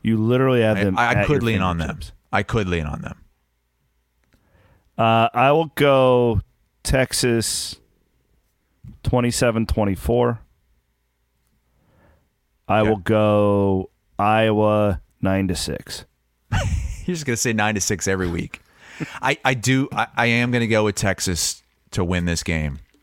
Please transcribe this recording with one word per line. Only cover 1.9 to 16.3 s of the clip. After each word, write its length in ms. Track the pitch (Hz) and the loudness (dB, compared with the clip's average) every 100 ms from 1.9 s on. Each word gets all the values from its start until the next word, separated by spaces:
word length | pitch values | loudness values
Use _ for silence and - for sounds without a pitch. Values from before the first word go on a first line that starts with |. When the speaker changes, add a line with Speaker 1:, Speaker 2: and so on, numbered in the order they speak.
| 80 - - _ | -8 -14 -18 _
Speaker 2:
I 100 | 95 | -4
could 260 | 104 117 95 | -2 -2 -2
lean 180 | 85 73 | -2 -4
on 160 | 71 | -8
them. 220 | - - _ _ _ _ _ _ _ _ _ _ _ _ _ _ _ _ _ - | -10 -16 _ _ _ _ _ _ _ _ _ _ _ _ _ _ _ _ _ 0
Speaker 1:
Uh, 300 | 113 113 117 | 2 4 2
I 200 | 123 131 | 2 2
will 140 | 151 160 - | 2 0 2
go 640 | 143 135 127 123 120 104 - _ _ _ | 4 6 4 4 2 0 -4 _ _ _
Texas 920 | - 131 127 - 123 117 110 - - - _ _ _ _ _ _ _ _ _ _ - - | -2 0 0 0 0 0 -2 -6 -10 -14 _ _ _ _ _ _ _ _ _ _ -20 -10
twenty-seven 600 | - 123 120 - 123 113 113 | -2 0 0 0 0 2 0
twenty-four. 760 | - 101 92 - 120 120 117 - _ _ _ _ _ _ _ _ _ _ _ _ _ _ _ _ _ _ _ _ _ - | 0 0 -2 0 0 0 -2 -10 _ _ _ _ _ _ _ _ _ _ _ _ _ _ _ _ _ _ _ _ _ -2
I 120 | 107 | 0
Speaker 2:
Okay. 80 | 107 | 2
Speaker 1:
will 60 | 107 | 0
go 920 | 87 110 107 104 104 101 98 95 - _ _ - | 0 2 4 4 4 2 2 0 -4 _ _ -4
Iowa 840 | 101 110 110 107 107 107 104 90 - _ | 0 2 2 2 2 2 0 -2 -8 _
nine 280 | 95 95 95 | -2 0 0
to 80 | 87 | -4
six. 480 | - 73 - - - _ | -6 -8 -12 -16 -18 _
Speaker 2:
<laughs> 240 | _ | _